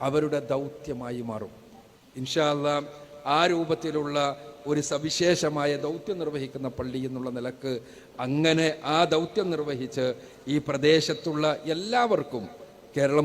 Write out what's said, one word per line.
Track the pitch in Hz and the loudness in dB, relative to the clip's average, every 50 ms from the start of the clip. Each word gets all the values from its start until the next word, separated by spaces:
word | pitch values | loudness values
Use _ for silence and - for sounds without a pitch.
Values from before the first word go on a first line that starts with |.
| 127 | -2
അവരുടെ | 135 139 151 151 147 147 143 - - 135 | 0 2 2 2 2 0 -2 0 -2 -2
ദൗത്യമായി | 135 143 135 - - - 151 131 123 127 120 123 123 117 117 | -2 -2 -6 -10 -12 -10 -10 -8 -8 -8 -8 -6 -6 -6 -6
മാറും. | 107 104 104 90 - - - - - - - - - _ _ - - 131 | -6 -6 -8 -10 -12 -18 -20 -20 -20 -20 -20 -20 -20 _ _ -16 -12 -10
ഇൻഷാ | 127 127 - 165 151 147 147 | -8 -2 0 2 2 2 2
അല്ലാ, | 143 143 147 147 147 143 - - - - - - - - 135 143 | 2 0 0 0 0 -2 -6 -12 -18 -18 -20 -18 -8 -2 0 4
ആ | 156 170 180 175 | 4 4 4 2
രൂപത്തിലുള്ള | 170 165 156 160 160 - 160 147 151 147 147 143 147 143 143 135 - - - - - - 143 | 0 0 0 -2 -2 -2 -2 -2 -2 -2 -2 0 0 0 0 -2 -6 -12 -18 -18 -10 -4 -2
ഒരു | 151 147 147 - | 0 0 0 0
സവിശേഷമായ | 151 139 151 156 - - 175 180 175 - 170 151 151 147 143 147 147 139 - | -2 -2 -2 -2 0 2 4 4 4 4 2 0 0 0 0 0 0 0 -2
ദൗത്യം | 147 165 170 - 214 196 175 | -4 -4 -4 -6 -6 -6 -4
നിർവഹിക്കുന്ന | 160 151 151 139 135 135 - 135 131 127 117 | -4 -4 -4 -4 -6 -6 -6 -6 -8 -6 -6
പള്ളി | - 127 127 123 131 131 | -6 -6 -6 -4 -4 -4
എന്നുള്ള | 131 131 127 127 127 123 | -4 -6 -6 -6 -6 -6
നിലക്ക് | 123 120 127 131 - - 135 127 113 - - - - - - - - 127 | -6 -6 -6 -8 -6 -6 -4 -4 -4 -6 -12 -18 -20 -20 -16 -8 -6 -2
അങ്ങനെ | 127 139 151 160 160 160 160 160 156 151 - - 139 151 | 0 2 4 4 6 6 6 4 2 2 0 -2 2 4
ആ | 165 170 143 160 | 4 4 6 4
ദൗത്യം | 160 170 165 - 214 190 180 165 | 2 2 0 0 -2 0 0 0
നിർവഹിച്ച് | 151 147 147 139 123 131 127 - 135 127 127 120 - - - - - - 131 143 | -2 -2 -2 -4 -4 -4 -4 -2 0 0 0 -2 -4 -10 -18 -20 -10 -4 -2 0
ഈ | 147 - | 0 0
പ്രദേശത്തുള്ള | 151 139 135 143 151 160 156 151 - 156 - - 170 151 151 156 156 147 147 - 160 160 | 0 0 4 6 6 6 6 4 2 -2 -2 -4 -2 0 2 2 2 0 0 -2 -4 -4
എല്ലാവർക്കും, | 170 196 220 240 247 240 226 202 156 135 - 127 117 98 - - - - - - - - - - | -4 -2 0 2 2 4 4 2 2 0 -2 -6 -8 -8 -10 -12 -16 -20 -20 -20 -20 -20 -6 0
കേരള | 143 139 135 143 151 | 2 2 4 4 4